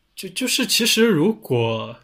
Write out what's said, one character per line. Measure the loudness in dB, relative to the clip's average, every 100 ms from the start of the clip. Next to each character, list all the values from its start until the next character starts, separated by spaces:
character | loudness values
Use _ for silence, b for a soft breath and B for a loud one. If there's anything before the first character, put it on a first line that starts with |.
| _
就， | -16 -12
就 | -6 -2
是 | -2 0
其 | 0
实 | 2 4 4
如 | 4 2
果 | 0 -2 -2 0 -4 -8 -16